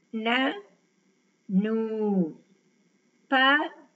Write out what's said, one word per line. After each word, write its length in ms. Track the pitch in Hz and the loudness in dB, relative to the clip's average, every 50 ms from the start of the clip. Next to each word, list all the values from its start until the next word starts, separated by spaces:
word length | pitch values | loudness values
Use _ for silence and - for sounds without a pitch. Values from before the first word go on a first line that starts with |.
| _ _ | _ _
ந, 420 | - 220 214 233 240 254 269 285 392 403 - - _ _ _ _ _ _ _ _ _ _ _ _ _ _ _ | -8 -4 -2 0 0 0 0 -2 -4 -6 -12 -20 _ _ _ _ _ _ _ _ _ _ _ _ _ _ _
நூ. 840 | - 190 190 208 220 226 220 226 220 220 220 214 208 202 185 170 151 - - _ _ _ _ _ _ _ _ _ _ _ _ _ _ _ _ _ | -2 0 0 0 0 0 -2 -2 -4 -4 -2 -2 0 0 0 0 -2 -4 -12 _ _ _ _ _ _ _ _ _ _ _ _ _ _ _ _ _
ப, 300 | - 269 262 262 269 285 302 339 330 - - - _ _ | -2 0 2 4 4 4 2 0 -4 -10 -16 -20 _ _